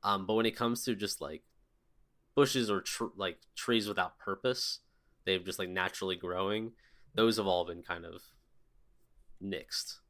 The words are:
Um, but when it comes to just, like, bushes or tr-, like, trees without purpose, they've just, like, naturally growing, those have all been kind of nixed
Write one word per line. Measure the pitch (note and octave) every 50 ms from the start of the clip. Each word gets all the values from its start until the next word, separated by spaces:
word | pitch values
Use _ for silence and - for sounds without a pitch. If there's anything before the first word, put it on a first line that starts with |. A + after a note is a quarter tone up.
| -
Um, | G2+ G2+ G2 F#2+ F#2
but | A2
when | A2 A2+
it | A2+ A2
comes | - A#2 A#2 A#2+ A#2+ -
to | - A#2+
just, | G2 G#2+ G2 - -
like, | D2+ D2 D#2 D#2 _ _ _ _ _ _ _ _ _ _ _ _ _ _ _ _ _ _ _
bushes | - C#3+ - - C3 A#2+ G#2
or | G#2 F#2+
tr-, | - - - - A#2 F#2+ -
like, | F#2+ G2 F#2 E2+ - - _ _
trees | - - - A#2+ A2+ G#2 G#2
without | G2+ F#2 F#2 F2+ - _
purpose, | - - G2 - - B2+ B2+ - - - - - _ _ _ _ _ _ _ _ _
they've | - F#2+ F#2 F2+
just, | F#2+ F2+ -
like, | G2 F2+
naturally | F#2 F#2 F#2 F#2+ - - G2+ F#2+ F#2
growing, | F2 - F2+ F2+ F2+ F#2+ G2 G#2 G#2+ A2 A2+ A#2 _ _ - - - - - _
those | - A2+ A2+ A2 G#2+
have | G#2 F#2+
all | F#2 F2 F2
been | E2+ F2 F2 E2+
kind | - F2+ E2+ E2+
of | E2+ E2+ F2+ - - _ _ _ _ _ - - _ _ - _ _ _ _ _ _ _ - - _ - - F#2
nixed | G2 G2 E2 - - - - - - - - _ _